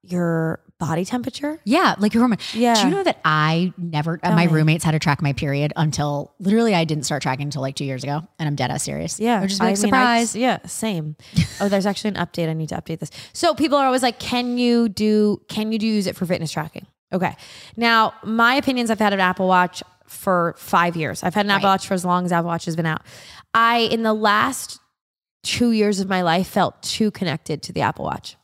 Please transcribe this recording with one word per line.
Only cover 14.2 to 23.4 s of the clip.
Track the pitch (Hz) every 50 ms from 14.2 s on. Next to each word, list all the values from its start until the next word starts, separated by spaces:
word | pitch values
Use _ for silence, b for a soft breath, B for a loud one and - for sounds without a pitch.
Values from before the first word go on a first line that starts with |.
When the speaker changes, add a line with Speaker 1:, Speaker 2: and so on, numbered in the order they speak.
| - - 247 247 247 247 247
Speaker 1:
you | 247 247 240 240 233 233
do, | 226 190 - 214 214 214 214 208 208 202 - _ -
can | - 214 214 220 226
you | 220
do | 208
use | 226 214 208 185
it | 180 180
for | - 190
fitness | 165 180 - 165 151
tracking?" | - 160 151 160 _ - - _ _ _ _ _
Okay. | - 185 180 - - B B B B B B B B
Now, | 220 233 233 233 226 220 - - - -
my | 196 220 226 233 240 254
opinions, | 285 - 277 262 247 240 220
I've | 220 196
had | 214 208
an | 202 196
Apple | 190 180 185 - 190 185
Watch | 185 180 180 175 - - - _ _ _ _
for | _ - - - 196 185 175 170 170 -
five | - - - - 175 175 175 170
years. | 170 156 135 - - -
I've | 180 -
had | 214 202
an | 202
Apple | 196 196 202
Speaker 2:
Right. | 196 190
Speaker 1:
Watch | 190 -
for | - 196
as | 180 175
long | 180 175 180 180
as | 175
Apple | 175 170 170
Watch | 170 170 170 -
has | 175 160
been | 165 165
out. | 160 156 - B B B B B B B B